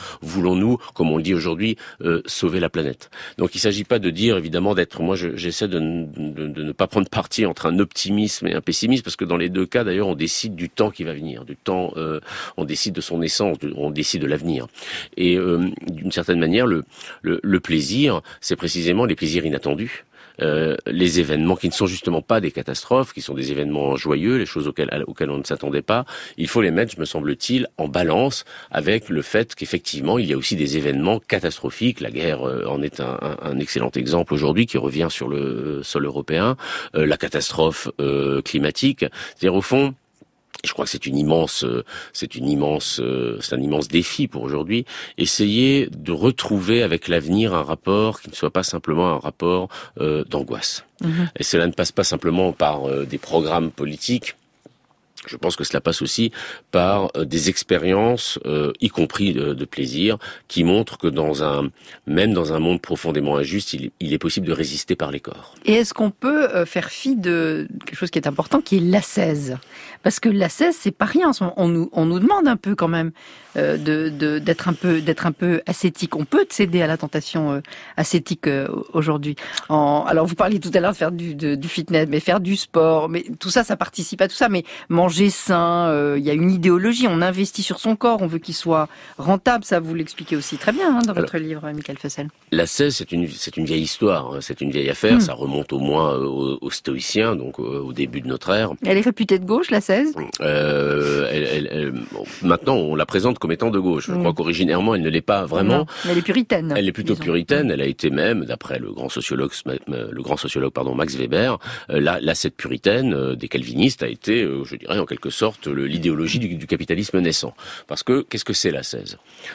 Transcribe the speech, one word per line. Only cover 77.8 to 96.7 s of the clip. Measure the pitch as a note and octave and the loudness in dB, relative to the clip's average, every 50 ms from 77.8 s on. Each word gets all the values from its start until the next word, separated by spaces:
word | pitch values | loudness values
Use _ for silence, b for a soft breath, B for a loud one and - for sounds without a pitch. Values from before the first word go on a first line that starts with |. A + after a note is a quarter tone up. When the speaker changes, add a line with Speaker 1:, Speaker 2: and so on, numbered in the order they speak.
| B B B | B B B
Speaker 2:
ascétique, | B - - - E3+ E3 - E3+ - - | B -2 2 2 0 0 0 -6 -2 0
euh, | D3+ C#3 C#3 C3+ - - - - - - | 0 0 0 -2 -2 -4 -6 -8 -2 -2
aujourd'hui. | D#3+ D3+ D#3+ D3+ D3 C#3+ D3 C#3+ B B B B B B | 0 2 2 0 0 0 -4 -6 B B B B B B
En, | B D#3 D3+ D3 C#3+ D3 D3 - | B 2 4 4 4 4 2 2
alors, | - D#3+ D#3+ E3 | 2 4 4 2
vous | E3 E3 | 2 2
parliez | - G3 G3 G#3+ F#3 | 2 2 2 2 0
tout | D3 F3 D#3 | -2 2 2
à | F#3 | 4
l'heure | E3+ G3 F#3+ | 4 4 0
de | |
faire | - D#3+ D#3+ | 0 -2 -2
du, | F3 E3+ E3+ E3+ D3 | -2 -4 -6 -6 -6
de, | C#3+ D#3+ C#3+ C#3+ | -2 -2 0 0
du | C#3 D3 | 0 -2
fitness, | E3+ - F3 D#3 - F3 D#3 D#3+ D3 | -4 -4 -4 -2 2 2 2 2 4
mais | D3 D#3 | 0 0
faire | - - F3 G#3 | 2 2 2 2
du | F3+ F#3 G3 | 2 0 -2
sport, | - - - - E3 D#3+ D#3+ D#3+ D#3 D#3 D#3+ | -2 -2 0 4 4 6 6 6 4 2 0
mais | D#3+ F3 F3 - A#3+ - | -2 -4 -4 -6 -10 -8
tout | - F#3+ | -6 0
ça, | - B3 A3+ | 2 2 2
ça | - G3+ | 2 -2
participe | - F3+ - - - E3+ - G3 - | -4 -4 -6 -4 -8 -8 -6 0 0
à | F#3+ F#3 | 0 0
tout | - | 2
ça. | - C4+ | 0 2
Mais | A3+ G3 F3 B B B B B | 2 2 0 B B B B B
manger | B E3+ E3+ F3+ F3+ D#3 E3+ G3+ G3+ | B 2 4 4 4 4 4 4 4
sain, | - - - - F3+ E3+ E3+ E3+ E3+ F3 F3 E3 | 4 2 0 2 2 4 4 4 4 4 4 4
euh, | D3+ D3 C#3+ D3 C#3+ | 4 2 2 2 2
il | C#3+ C#3 | 2 2
y | D3 | 2
a | D3+ | 2
une | D#3 E3+ F#3 | 4 4 4
idéologie. | F#3+ F3 E3 F#3 F3 F3+ F#3+ A3+ A#3+ A#3+ B3+ G#3+ | 4 4 4 4 4 6 4 2 2 4 4 4
On | E3+ E3 | 4 4
investit | F3 F#3 F3+ F#3 G3+ - - G#3 G3 | 2 2 2 0 -2 -2 -2 -4 -2
sur | - F3+ - | -2 -4 -2
son | - A3 A3 | 0 0 0
corps, | - - A#3 A#3 G#3 | 4 4 2 4 4
on | F#3+ | 0
veut | D#3+ E3 E3 | 0 -2 -4
qu'il | - - D#3 | -6 -6 -8
soit | - - E3 D#3+ D#3 D3+ - B B B B B | -4 0 2 2 2 2 0 B B B B B
rentable. | B C3+ E3 G3 F#3 - B3+ A#3+ A3+ G3 | B 2 2 2 4 4 2 2 2 2
Ça, | - F#3+ E3+ | 0 0 0
vous | D#3+ D#3+ E3 | 0 0 -4
l'expliquez | E3 D#3 - - - D#3+ - D#3 | -4 -4 -6 -8 -12 -6 -4 -4
aussi | D3 C#3 - D3+ | -2 -2 -4 -6
très | C3+ - G#3 | -2 0 0
bien, | A#3 E4+ F#4+ E4 C4+ | 2 4 4 4 4
hein, | A#3+ | 4
dans | A#3 G#3+ | 4 2
Speaker 1:
Alors, | F#3 F3 F3 | 2 0 -2
Speaker 2:
votre | - - E3 | 0 -2 -4
livre, | D#3 D#3 D#3 D3+ D#3 D3+ D3 | -4 -4 -6 -6 -8 -8 -8
Michael | D3+ - - C#3 | -8 -8 -10 -12
Fessel. | - - C#3+ - - C#3+ D3+ - _ _ - - | -8 -8 -8 -8 -6 -8 -10 -10 _ _ -2 0
Speaker 1:
l'ascèse, | - - - - - C#3+ D3 C3 | 0 2 0 2 2 2 2 2
c'est | - E2 - | -2 -4 -2
une, | F2 F2 F2 | -2 -2 -2
c'est | D2+ - - - - - | -2 -4 -8 -10 -8 -4
une | D#2+ D#2+ | -4 -2
vieille | D2 D#2+ D#2 | 0 0 0
histoire, | D#2+ D#2 - - A2 G2+ F2+ D#2 C2 B1 C#2 | 0 -2 -2 2 2 2 2 2 -2 -4 -8
hein, | C#2 | -8
c'est | - - C#2 - | -8 -8 -8 -4
une | C#2 C#2+ | -4 -2
vieille | C2+ D2 C#2 C2+ | -2 -2 -2 -2
affaire. | C#2+ - - G#2+ B2 | -2 2 4 6 6
Speaker 2:
Hmm. | A#3+ | 6
Speaker 1:
Ça | G3+ D#2 B1+ | 6 4 0
remonte | A#1+ C#2+ C#2 C#2 D2 C#2+ - D2+ | -4 -4 -2 -2 -2 -2 -2 -2
au | C#2 | -2
moins, | C#2 C#2+ D2 D#2 D#2+ D2 C2+ | 0 2 2 2 2 2 2
euh, | C2 C2+ | 0 -2
aux, | C#2 C2+ C#2 C#2 C2+ C2+ - | -2 -2 -2 -2 -2 -2 -4
aux | - C2+ | -4 -6